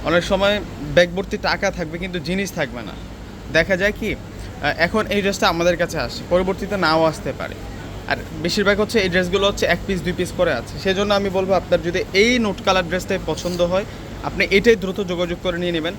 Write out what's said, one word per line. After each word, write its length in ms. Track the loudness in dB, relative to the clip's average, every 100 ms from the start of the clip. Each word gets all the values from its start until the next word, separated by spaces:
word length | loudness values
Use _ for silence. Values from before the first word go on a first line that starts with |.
অনেক 200 | 2 2
সময় 380 | 2 2 4 2 -2 -8 0 4
ব্যাগ 140 | 4
ভর্তি 280 | 2 -4 -2
টাকা 340 | -2 0 0
থাকবে 260 | -2 -6 -6
কিন্তু 220 | -6 -6
জিনিস 320 | -2 -2 -2
থাকবে 300 | -2 -4 -4
না। 120 | -10 -10 -12 -14 -14 -14 0
দেখা 240 | 2 2 2
যায় 160 | 2 0
কি, 100 | -4 -6
আহ, 580 | -8 -12 -12 -4 -4 2
এখন 260 | 2 2 0
এই 140 | 0
ড্রেসটা 260 | 0 2 2
আমাদের 300 | 4 2 2
কাছে 200 | 0 -2
আসে, 220 | -4 -6 0
পরবর্তীতে 480 | 2 2 -2 -2 0
নাও 260 | 4 4
আসতে 280 | 4 2 -6 -6
পারে। 160 | -8 -8 -10 -10 -10 -10 -6
আর 100 | -6 -6 -6
বেশিরভাগ 380 | -2 0 2 2
হচ্ছে 200 | 2 2
এই 100 | 2
ড্রেসগুলো 380 | 2 2 2 2
হচ্ছে 180 | 0 0
এক 140 | 0 -2
পিস, 120 | -2
দুই 120 | -2
পিস 180 | -2 -4 0
করে 160 | 0
আছে, 260 | 0 -4 -4
সেজন্য 300 | 0 0 2
আমি 160 | 2 2
বলবো 240 | 0 2
আপনার 300 | 0 4 0
যদি 160 | 2 -2 0
এই 260 | 4 4 4
নুট 200 | 2 0 2
কালার 220 | 2 2
ড্রেসটাই 320 | -4 -2 -4 -2
পছন্দ 360 | -4 -4 0
হয়, 240 | 2 2 -2 -10 -12 -8
আপনি 200 | -6 -2 4
এটাই 240 | 6 6 6
দ্রুত 240 | 4 -2
যোগাযোগ 380 | -2 -2 -2 -2
করে 140 | -2 -2
নিয়ে 140 | 0
নেবেন। 220 | 0 -2